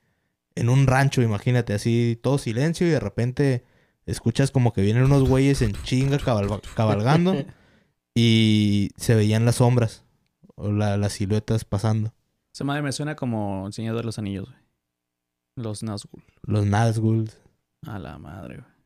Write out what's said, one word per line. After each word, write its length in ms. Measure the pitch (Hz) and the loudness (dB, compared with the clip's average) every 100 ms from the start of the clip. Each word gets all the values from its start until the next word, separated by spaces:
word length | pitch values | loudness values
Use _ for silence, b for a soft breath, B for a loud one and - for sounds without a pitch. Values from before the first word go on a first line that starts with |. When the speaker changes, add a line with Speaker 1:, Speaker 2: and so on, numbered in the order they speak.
| _ _ _ _ _ - | _ _ _ _ _ -4
Speaker 1:
En 120 | 120 | 2
un 180 | 131 131 | 4 4
rancho, 340 | 131 139 135 | 4 2 2
imagínate, 500 | 113 101 127 123 113 | 0 0 0 0 0
así 440 | 104 117 117 120 113 | -2 0 2 0 0
todo 160 | 127 139 | 0 -2
silencio 480 | 123 110 156 160 175 | -2 -2 -2 0 0
y 40 | |
de 100 | 147 | 0
repente 640 | 101 - 120 123 139 123 b b b b - | -2 -2 -2 0 0 0 b b b b -10
escuchas 440 | - 117 - 135 | -4 -2 0 0
como 220 | 135 117 | 2 2
que 100 | - | 2
vienen 220 | 101 117 | 2 2
unos 240 | 131 143 131 | 4 4 4
güeyes 340 | 131 139 135 | 4 2 2
en 100 | 113 101 | 0 -2
chinga 360 | - 127 135 143 | -4 -2 0 0
cabalga-, 420 | - 107 101 101 - | 0 0 -2 -4 -6
cabalgando 600 | - 110 101 117 160 180 190 - B B B | -2 0 2 2 2 2 -2 -6 B B B
Speaker 2:
<laughs> 360 | B _ _ | B _ _
Speaker 1:
y 760 | 117 117 113 110 107 104 101 101 - | 2 4 6 4 4 2 2 -2 -2
se 180 | - | 0
veían 300 | 110 107 110 | 2 2 2
las 120 | 120 113 | 2 2
sombras 480 | 120 123 110 - _ _ _ _ _ - | 2 2 0 -4 _ _ _ _ _ -10
o 140 | 101 | -4
la, 240 | 104 104 101 | -2 0 0
las 160 | 101 | -2
siluetas 520 | - 98 107 - 110 | -4 -2 -2 -2 -4
pasando. 480 | - 101 110 110 110 - _ _ _ | -4 -2 0 -2 -4 -10 _ _ _
Speaker 3:
Esa 120 | - | -8
madre 180 | 139 143 | -6 -4
me 100 | 143 | -4
suena 220 | - 147 151 | -6 -8 -6
como 500 | 123 110 101 95 98 | -6 -4 -4 -6 -8
El 60 | |
Señor 240 | - 113 113 | -8 -6 -6
de 80 | |
los 140 | 113 113 | -6 -6
Anillos, 280 | 101 98 98 | -8 -8 -10
güey. 100 | - _ _ _ _ _ _ _ _ _ - | -18 _ _ _ _ _ _ _ _ _ -12
Los 260 | 110 104 | -10 -8
Nazgûl. 380 | 110 101 - - _ _ | -8 -10 -12 -20 _ _
Speaker 1:
Los 220 | - 107 104 | -4 0 2
Nazgûl. 640 | 101 113 110 110 113 110 - _ _ _ _ - | 2 2 2 2 0 -2 -10 _ _ _ _ -16
Speaker 3:
A 120 | 101 | -14
la 200 | 69 76 | -14 -16
madre, 380 | 73 92 65 - | -16 -16 -16 -18
güey. 100 | 127 _ | -20 _